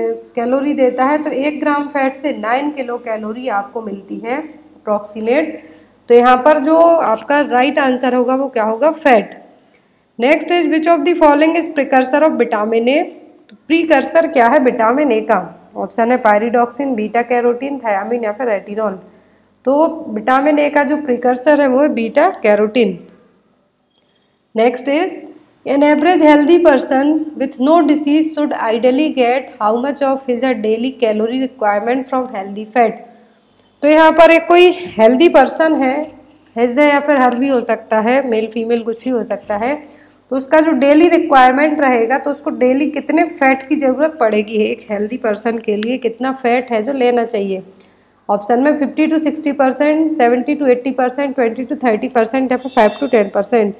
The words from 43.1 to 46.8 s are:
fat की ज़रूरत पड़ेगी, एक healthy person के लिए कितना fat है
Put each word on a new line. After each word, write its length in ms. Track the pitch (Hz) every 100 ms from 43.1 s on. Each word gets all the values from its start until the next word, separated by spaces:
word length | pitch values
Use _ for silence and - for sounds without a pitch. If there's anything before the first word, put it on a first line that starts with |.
| 311
fat 440 | 339 339 269 262 -
की 80 | 302
ज़रूरत 400 | 269 254 311 311
पड़ेगी, 360 | 220 214 214 220
एक 240 | 214 240 -
healthy 260 | 202 208 254
person 420 | 220 208 240 226
के 180 | 220 208
लिए 220 | 226 254
कितना 340 | 226 233 262
fat 380 | 254 233 247 254
है 100 | 226